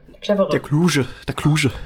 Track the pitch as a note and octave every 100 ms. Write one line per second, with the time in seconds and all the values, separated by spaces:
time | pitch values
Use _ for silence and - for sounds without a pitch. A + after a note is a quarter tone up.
0 | - - - G3 F#3 D3+ - D3 F3 C#3+
1 | B2 - - - D3 D3+ C#3+ -